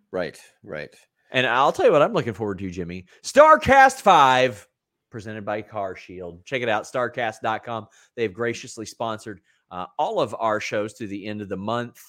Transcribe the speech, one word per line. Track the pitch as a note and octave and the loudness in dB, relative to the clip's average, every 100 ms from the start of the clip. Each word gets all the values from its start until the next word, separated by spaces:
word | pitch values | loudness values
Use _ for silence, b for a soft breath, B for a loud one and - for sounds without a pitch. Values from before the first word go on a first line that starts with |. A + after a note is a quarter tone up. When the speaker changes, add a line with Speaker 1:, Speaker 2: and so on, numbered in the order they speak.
| _ | _
Speaker 1:
Right, | F#2 E2 - - _ | -6 -6 -10 -20 _
right. | G#2+ D#2 C#2+ _ _ _ _ | -14 -12 -12 _ _ _ _
Speaker 2:
And | C3 B2 | -2 0
I'll | B2 D3 | 2 2
tell | E3 C#4+ | 2 4
you | |
what | D#3 | 4
I'm | E3+ | 4
looking | F#3+ A#2 | 0 -4
forward | G2+ G#2+ F#2 | -4 -6 -6
to, | F#2+ | -8
Jimmy. | F2 E2+ F#2 b b | -8 -10 -12 b b
Starrcast | - - D#4 D#4 A#3+ C4+ C4+ C4 | 0 6 8 6 6 6 6 4
five, | G3+ E3+ C3+ B2+ B2+ G#2+ - _ _ _ _ | 4 6 6 6 2 -2 -18 _ _ _ _
presented | A#2 G#2+ G#2+ | -16 -12 -10
by | G2+ G#2+ | -6 -6
CarShield. | G#2+ A2 F#2+ F2+ - F#2 F2 E2+ | -6 -8 -8 -8 -16 -14 -14 -16
Check | - C3+ | -8 -4
it | A#2+ | 0
out, | G#2+ | -2
starrcast | - B2+ A#2+ B2 A2+ A2 | -2 -4 -4 -4 -6 -4
dot | A2+ A2 | -4 -4
com. | - A2+ G#2 b b - | -6 -10 -12 b b -6
They | |
have | A2 | -6
graciously | F#2 A#2 A#2 B2 - | -4 -6 -6 -10 -14
sponsored, | G#2+ - A#2 G#2+ A2+ F#2+ _ _ _ | -12 -8 -8 -8 -12 -16 _ _ _
uh, | F2+ F#2 - | -12 -8 -4
all | F3 G#3 | -2 0
of | A#2+ A#2 | -2 -2
our | A2+ G#2+ | 0 0
shows | - A2 A2 | -2 -4 -4
through | - G#2+ | -8 -10
the | G2+ G#2 | -10 -8
end | G#2+ | -10
of | G2+ | -8
the | F#2 | -6
month. | G#2 A#2+ A#2+ - | -4 -4 -6 -12